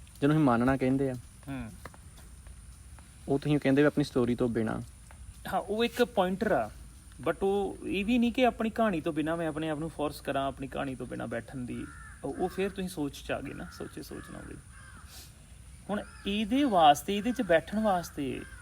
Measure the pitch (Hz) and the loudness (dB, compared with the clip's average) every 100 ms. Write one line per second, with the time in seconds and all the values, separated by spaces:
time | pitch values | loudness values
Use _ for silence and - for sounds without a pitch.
0 | - - 143 156 143 117 127 135 131 135 | -16 0 4 6 6 6 4 4 2 2
1 | 135 123 - - - 135 113 90 - - | 0 -2 -10 -16 -12 -10 -10 -14 -16 -16
2 | - - - - - - - - - - | -20 -20 -20 -18 -18 -18 -18 -18 -18 -18
3 | - - - 139 147 147 135 135 147 147 | -20 -12 -2 0 2 2 4 6 6 4
4 | 143 135 120 123 123 113 110 117 120 - | 0 2 2 2 0 0 0 -2 -8 -16
5 | - - - - - 185 - 214 233 - | -20 -18 -18 -14 -4 -4 -2 0 0 2
6 | 240 - 180 190 226 147 107 - - - | 2 4 2 2 2 2 0 -8 -18 -20
7 | - - 143 165 196 202 190 - - 190 | -20 -6 -2 0 2 2 0 -4 -4 -2
8 | 202 247 233 240 240 233 226 226 220 165 | 2 4 4 4 2 2 -4 2 0 0
9 | 165 151 156 170 160 147 160 147 160 - | -2 -2 -2 -2 -2 -2 -4 -4 -6 -4
10 | 147 147 - 139 135 131 135 143 139 123 | -6 -4 -4 -2 -2 -6 -8 -6 -6 -6
11 | 123 123 117 117 110 135 120 120 - - | -8 -8 -6 -6 -8 -10 -8 -8 -8 -12
12 | - - 135 - 180 190 190 190 185 - | -16 -10 -8 -2 -2 0 -4 -2 -6 -4
13 | 143 - - 120 - - - - - - | -4 -6 -6 -6 -6 -10 -12 -10 -12 -10
14 | - - - 50 - - - - - - | -12 -12 -12 -14 -12 -14 -16 -20 -18 -18
15 | - - - - - - - - - 208 | -18 -18 -18 -20 -20 -20 -18 -16 -4 -4
16 | - - 196 208 208 262 285 185 151 147 | -4 -8 -4 -2 2 4 6 10 10 8
17 | - 202 220 247 190 160 - 208 220 180 | 4 -2 0 -2 4 4 4 0 2 2
18 | 170 - 135 113 - - | -2 -6 -4 -4 -10 -16